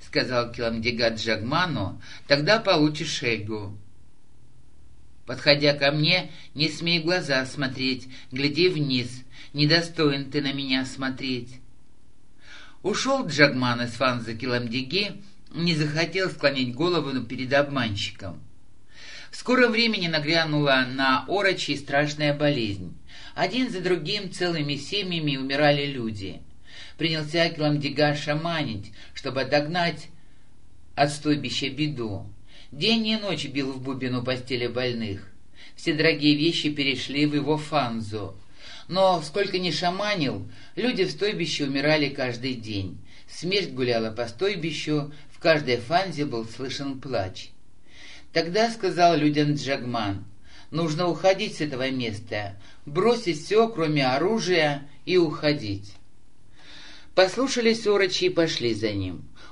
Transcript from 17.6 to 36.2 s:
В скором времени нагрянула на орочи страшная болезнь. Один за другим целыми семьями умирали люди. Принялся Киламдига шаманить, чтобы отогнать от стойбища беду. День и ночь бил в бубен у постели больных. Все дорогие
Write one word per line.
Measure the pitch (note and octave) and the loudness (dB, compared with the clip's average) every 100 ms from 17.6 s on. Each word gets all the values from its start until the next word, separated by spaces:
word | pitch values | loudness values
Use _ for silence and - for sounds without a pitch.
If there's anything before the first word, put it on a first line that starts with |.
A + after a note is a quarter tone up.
| C#3+ C#3 A2+ G2+ - - F#2+ D#2 - - - - - - - - - | 4 0 -2 -2 -6 -8 -10 -10 -12 -14 -14 -16 -16 -14 -14 -14 -14
В | - | -6
скором | - B3+ A#3+ | 2 6 8
времени | A3 A#3 G#3 E3+ | 6 4 2 0
нагрянула | D#3+ C#3+ E3 D#3 D3+ C#3+ C3 B2+ | 0 2 4 4 4 6 6 4
на | C3 C3+ C3 - | 2 4 4 2
орочи | G3 G3 F3+ - C#3 | 2 2 2 -2 -4
страшная | - C#3 D3 D3 D3+ | 0 2 2 2 0
болезнь. | D3 D3 C3+ G#2+ F2+ F2 - - - - | 4 2 2 0 -4 -8 -12 -14 -14 -10
Один | - F3+ A#3+ B3 | -2 0 2 0
за | F#3 | 0
другим | F3 F3 D3+ G#3 F#3 | 0 0 0 -4 -4
целыми | - F3 E3 C#3+ C#3 | -2 0 0 0 -2
семьями | - G3+ F#3 E3+ D3+ C3+ | -4 -4 -2 0 0 0
умирали | C3+ C#3 D3 C#3+ | 0 4 6 4
люди. | C#3+ C3 A2+ G2 F#2+ D#2+ - - - - - - | 2 -2 -4 -6 -8 -10 -14 -16 -16 -16 -12 -2
Принялся | D#3+ D#3+ D3+ E3+ E3+ | 0 0 0 2 2
Киламдига | D3+ D3+ D3 C#3 B2+ D3 | 2 2 2 0 2 4
шаманить, | D3 D3+ D3 E3 D#3+ B2+ G#2 - - - | 2 0 -2 0 -2 -2 -4 -8 -14 -14
чтобы | - C3+ B2+ | -8 -4 -2
отогнать | B2+ D3 D3 F3 E3+ D3+ - - - - - - - - - | 2 2 2 0 0 -2 -8 -14 -16 -16 -16 -16 -16 -16 -6
от | - D3 | 2 2
стойбища | - D3+ D3 B2 - C3+ | 2 0 0 0 -2 -2
беду. | C3+ D3+ A#2+ A2 F#2+ - - - - - | -2 -2 -2 -4 -4 -8 -12 -14 -16 -14
День | C#3 G3+ A3+ A3 | -2 2 4 4
и | A3 | 0
ночь | G3+ D3+ C#3+ | 0 -4 -4
бил | C3 C3+ | -2 -2
в | C3 | -4
бубен | C3 B2 B2+ | -4 -4 -2
у | B2+ | -2
постели | B2 B2+ - B2 A#2+ | 0 -2 -2 -2 -2
больных. | A#2 B2+ A#2 G#2+ F#2+ - - - - - - | 0 -2 -2 -4 -6 -10 -16 -16 -16 -16 -6
Все | E3+ | 0
дорогие | D3+ D#3+ D3 | 4 4 4